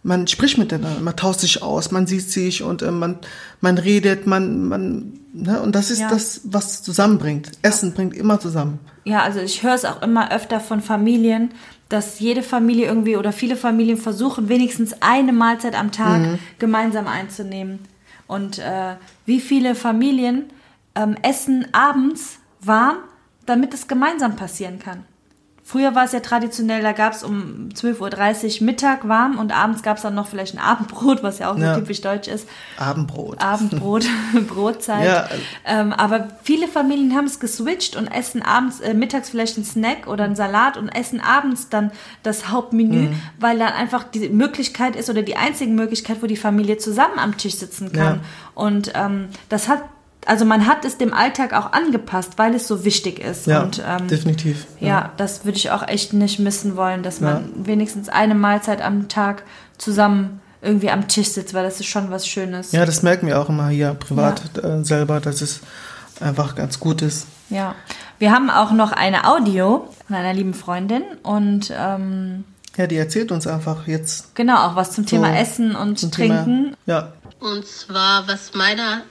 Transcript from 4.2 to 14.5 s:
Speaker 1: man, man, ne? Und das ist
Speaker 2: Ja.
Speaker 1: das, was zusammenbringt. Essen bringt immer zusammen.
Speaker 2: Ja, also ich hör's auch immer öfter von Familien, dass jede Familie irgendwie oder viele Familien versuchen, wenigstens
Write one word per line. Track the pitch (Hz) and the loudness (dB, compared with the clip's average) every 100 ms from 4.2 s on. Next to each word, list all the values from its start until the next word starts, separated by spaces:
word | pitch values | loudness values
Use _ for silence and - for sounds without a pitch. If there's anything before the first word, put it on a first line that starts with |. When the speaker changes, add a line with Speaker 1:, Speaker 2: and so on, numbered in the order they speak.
Speaker 1:
man, | 196 190 190 180 180 | 2 2 0 -2 -2
man, | 185 190 165 - 277 - | -2 -2 -4 -8 -16 -16
ne? | 170 170 214 | -6 -2 0
Und | 208 | 2
das | 202 202 | 0 0
ist | 226 | -2
Speaker 2:
Ja. | 220 | 0
Speaker 1:
das, | 220 - - | 0 -2 -8
was | 208 202 - - | -4 -4 -4 -8
zusammenbringt. | - 175 208 202 151 147 - - | -4 2 4 4 2 -4 -8 -2
Essen | 208 208 185 | 0 2 -2
bringt | 175 185 | -2 -4
immer | - 214 208 | 0 0 0
zusammen. | 170 160 147 147 - - | 0 -2 -2 -6 -12 -12
Speaker 2:
Ja, | 202 214 | -2 0
also | - 202 | 2 -2
ich | 190 - | -4 0
hör's | 240 254 | 2 2
auch | - - | 0 -2
immer | 226 226 - | 2 2 2
öfter | 202 - 220 | -2 -2 -4
von | 220 220 | -2 -4
Familien, | 208 214 214 233 226 226 240 - - - _ | 0 2 4 4 4 2 0 -4 -20 -20 _
dass | 214 208 - | -4 -2 -2
jede | 220 247 | 0 0
Familie | 247 247 226 233 233 | 0 2 4 4 2
irgendwie | 220 220 214 | 2 2 0
oder | 208 | 0
viele | 202 247 247 | -2 -2 -2
Familien | 240 226 226 226 | 0 2 2 0
versuchen, | 226 196 262 269 | -2 -2 -2 -2
wenigstens | 208 | 2